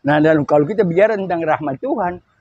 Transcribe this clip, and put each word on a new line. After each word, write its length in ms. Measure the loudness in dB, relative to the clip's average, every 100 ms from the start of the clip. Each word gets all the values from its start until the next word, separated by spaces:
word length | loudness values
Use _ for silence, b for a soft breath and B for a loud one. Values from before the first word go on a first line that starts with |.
| 0
Nah, 160 | 2
dan 160 | 4 2 2
kalau 160 | 2
kita 240 | 2 0 0
bicara 320 | 2 2 0
tentang 240 | -4 -4
rahmat 400 | -2 -2 -4 -6
Tuhan, 400 | -6 -4 -4 -6 _ _